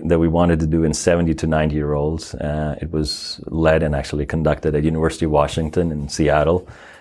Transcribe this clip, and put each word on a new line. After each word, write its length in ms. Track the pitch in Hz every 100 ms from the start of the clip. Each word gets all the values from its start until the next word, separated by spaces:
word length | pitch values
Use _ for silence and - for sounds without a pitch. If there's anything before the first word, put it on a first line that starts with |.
| 80
that 100 | 82
we 80 | 82
wanted 320 | 82 87 82
to 60 | 78
do 160 | 82
in 120 | 80
seventy 400 | 76 - 85 85
to 120 | 78 80
ninety-year-olds. 880 | 78 78 76 73 73 76 82 -
Uh, 420 | - 73 76 76 -
it 100 | 80
was 500 | 80 76 - - - -
led 380 | 82 80 80
and 100 | 80
actually 320 | 71 - 73 71
conducted 480 | 82 76 71 78
at 80 | 73
University 440 | 78 80 80 - 80
of 40 |
Washington 600 | 73 71 - 80 90 85
in 160 | 76 71
Seattle. 580 | - 73 76 76 90 - - - -